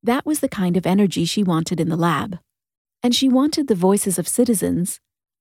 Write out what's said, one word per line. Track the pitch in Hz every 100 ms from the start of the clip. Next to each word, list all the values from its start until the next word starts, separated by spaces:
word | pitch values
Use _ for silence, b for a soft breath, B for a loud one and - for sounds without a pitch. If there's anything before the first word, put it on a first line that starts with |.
That | 220 269
was | 302 302
the | 269
kind | - 180 180
of | 175
energy | 196 196 -
she | 165 208
wanted | 185 160 160 175
in | 160
the | 160
lab. | 170 147 - 175 _ _ _ _ _ _
And | 247
she | 233 269
wanted | 254 302 311 277
the |
voices | 185 185 202 202 180
of | -
citizens, | - 247 190 180 170 180 - _ _ _ _